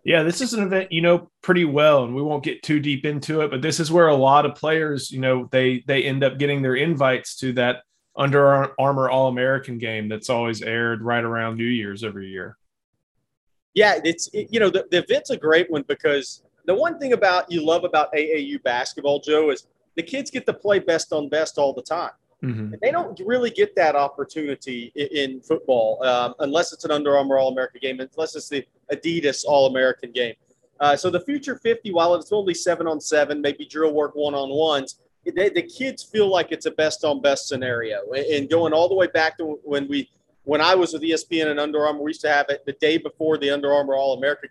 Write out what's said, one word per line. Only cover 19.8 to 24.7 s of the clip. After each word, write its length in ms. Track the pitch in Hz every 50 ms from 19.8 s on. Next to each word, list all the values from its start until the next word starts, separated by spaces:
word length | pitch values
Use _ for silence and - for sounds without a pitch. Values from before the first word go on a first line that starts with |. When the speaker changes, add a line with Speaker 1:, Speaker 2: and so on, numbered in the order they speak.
| _ _ _
Speaker 2:
the 60 | 170 165
kids 280 | - - 277 277 -
get 140 | - 254 -
to 80 | - -
play 260 | - - 208 202 190
best 320 | 185 180 165 156 - -
on 160 | 165 151 147
best 300 | 139 143 156 156 156 -
all 160 | 156 143 139 135
the 80 | 127
time. 300 | - - 160 170 160 127 - _ _ _ _ _ -
Speaker 1:
Mm-hmm. 300 | 127 117 110 107 107 107
Speaker 2:
And 60 | - -
they 80 | 254
don't 280 | 302 233 220 - 185 175 185
really 240 | 208 240 254 240 233
get 260 | - 190 208 208 -
that 180 | 190 170 151 143
opportunity 960 | 143 143 139 - - 139 - - 160 151 143 135 - - 135